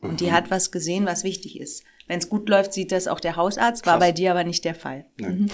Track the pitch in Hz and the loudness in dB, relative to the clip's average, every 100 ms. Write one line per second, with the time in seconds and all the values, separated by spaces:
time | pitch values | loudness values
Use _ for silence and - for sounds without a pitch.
0 | - 160 175 170 - 190 - 180 160 185 | -8 -2 0 0 2 2 2 0 -2 0
1 | 196 170 190 190 - - - - - _ | 0 -2 -4 -6 -10 -12 -12 -14 -16 _
2 | - 175 - 208 208 196 196 196 185 185 | -8 -6 -2 -2 4 4 4 -2 -2 -2
3 | 180 - 170 165 185 208 233 233 - 170 | -2 -2 -2 0 0 2 0 2 2 4
4 | 180 165 185 175 170 165 165 160 135 135 | 4 4 2 2 0 -2 -4 -6 -8 -12
5 | - - 190 185 202 | -14 -10 -6 0 0